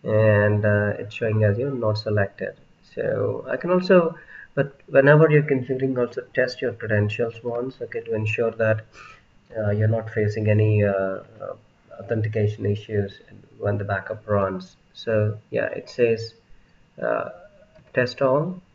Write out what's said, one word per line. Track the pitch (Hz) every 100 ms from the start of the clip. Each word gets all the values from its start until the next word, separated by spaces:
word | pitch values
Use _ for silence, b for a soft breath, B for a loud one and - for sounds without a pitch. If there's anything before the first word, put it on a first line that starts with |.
And, | - 107 110 104 104 104
uh, | 104 104 104 -
it's | 107
showing | - 113 107
as, | 107 101
you | 139
know, | 131 113
not | 107
selected. | - 104 98 - 98 - - _ _
So | - 113 110 107 117 123
I | 123
can | 175
also, | 180 185 185 165 165 B B B
but | - 143 - -
whenever | 139 139 151 160
you're | 151
configuring, | 139 135 123 127 131 123
also | 120 - -
test | - 127 -
your | 123
credentials | 110 110 107 104 110 117 113
once, | 120 117 127 127
okay, | 117 117
to | 117
ensure | 110 107 107 117
that, | 110 110 110 - B B B B _ _
uh, | 113 104
you're | 104 107
not | 113 107
facing | - 104 107 107
any, | 107 107 107
uh, | 104
uh, | 98 95 95 98 107 98 90 _ _ _ -
authentication | 104 113 107 110 104 107
issues | 107 104 - 107 98 - - 101 - -
when | 104 104
the |
backup | 104 98 - 107 -
runs. | 104 98 95 - _ _
So | - - 110 107 107 _
yeah, | 117 110
it | - -
says, | - 120 113 113 - _ b b b _ -
uh, | 57 57 - - - - - - -
test | - 123 -
all. | 135 135 165 185 _